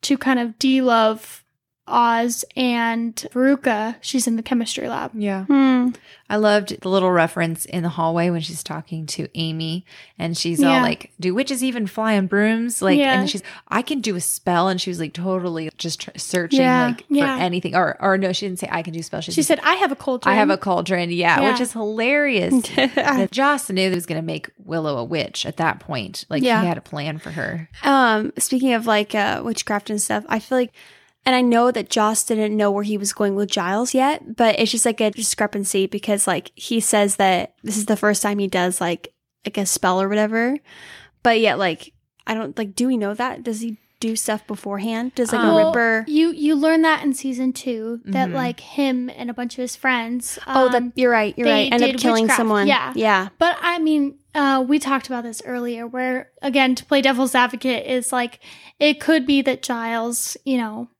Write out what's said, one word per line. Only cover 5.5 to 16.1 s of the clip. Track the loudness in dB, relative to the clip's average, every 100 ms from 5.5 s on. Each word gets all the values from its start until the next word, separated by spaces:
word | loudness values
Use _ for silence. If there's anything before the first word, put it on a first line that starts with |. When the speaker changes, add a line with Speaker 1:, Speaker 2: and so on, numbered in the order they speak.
| 4 6 4 2 -2 -14 -20 _
Speaker 2:
I | 2
loved | 4 4 0 -8
the | 0
little | 2 4
reference | 4 2 2 -2 -2
in | -6 -4
the | -4
hallway | -2 0 2 0
when | 0
she's | -4 -10
talking | -10 -12 -10 -10 -8
to | -8 -8
Amy | -6 -6 -4 -6 -6 -10 -20 -20 _
and | -6 -4
she's | -2 2
all | 4
Speaker 1:
Yeah. | 4
Speaker 2:
like, | 2 -2 -10 _
"Do | -2
witches | -2 -2 -2
even | -2 -2 -4
fly | -2 0 2
on | 2
brooms?" | 2 2 2 -2 -2
Like, | 2 4
Speaker 1:
Yeah. | 4
Speaker 2:
and | 2
then | 0
she's, | -4 -10 -20 _
"I | -4
can | -2 -4
do | -2 -4
a |
spell." | -4 -4 0 2 2
And | 0
she | -4
was, | -6
like, | -8
totally | -6 -4 -2 -2 -6 -8 _
just | -8 -8
tr-, | -12